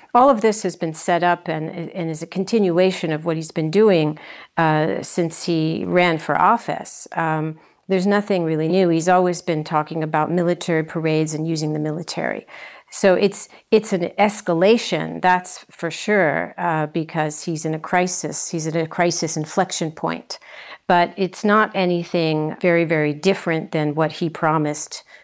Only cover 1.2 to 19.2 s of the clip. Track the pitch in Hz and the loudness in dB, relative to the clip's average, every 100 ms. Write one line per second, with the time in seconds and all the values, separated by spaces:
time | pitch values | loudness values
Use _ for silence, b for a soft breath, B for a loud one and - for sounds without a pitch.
1.2 | 175 175 175 160 160 175 170 190 165 160 | 2 2 -2 -6 -6 -8 -10 -6 -6 -6
2.2 | 165 185 190 233 190 170 185 185 165 151 | -6 -6 0 2 2 4 2 2 -2 -2
3.2 | 170 160 160 - 156 190 214 175 151 156 | -2 -4 -4 -4 0 4 6 6 4 -2
4.2 | B B B - 160 156 156 - - - | B B B 0 2 2 0 -2 -4 -2
5.2 | 165 - - 165 156 160 175 175 175 160 | -2 -2 -2 0 0 -2 0 2 4 2
6.2 | - 147 180 233 - - - - - - | -2 2 4 2 0 -8 -8 -10 -8 -4
7.2 | 165 156 156 156 b b - 185 190 202 | -2 -2 -4 -8 b b -4 0 2 0
8.2 | 202 190 160 156 160 185 180 165 170 180 | 2 0 0 0 2 2 4 4 4 4
9.2 | 180 170 - 156 151 156 151 165 156 156 | 4 0 -2 -4 0 -2 -2 -4 -2 0
10.2 | 147 175 170 175 - 160 156 165 160 156 | 0 0 0 -2 -2 -2 -2 -4 0 0
11.2 | 156 156 160 160 156 156 151 156 160 - | 0 -2 -4 -2 -2 -2 -4 -6 -8 -6
12.2 | - - - B B B _ - 196 180 | -6 -6 -10 B B B _ 0 4 4
13.2 | 196 - - B _ 220 208 190 170 - | 2 0 -8 B _ 2 2 -2 -2 2
14.2 | 208 208 - 165 190 233 - 160 160 170 | 0 0 -2 2 4 4 2 -4 -4 -2
15.2 | 185 180 180 - - - 165 156 - 208 | 2 2 0 -10 -14 -10 -8 -6 0 2
16.2 | 160 151 175 - 175 156 151 170 160 165 | 2 2 -2 -4 -2 -2 -2 -4 -4 -2
17.2 | 151 147 - 160 160 156 - 180 180 - | -2 -4 -6 -4 -4 -6 -2 0 0 -2
18.2 | - - - 170 156 165 165 - 175 160 | -6 -6 -6 -6 -4 -4 -4 0 0 0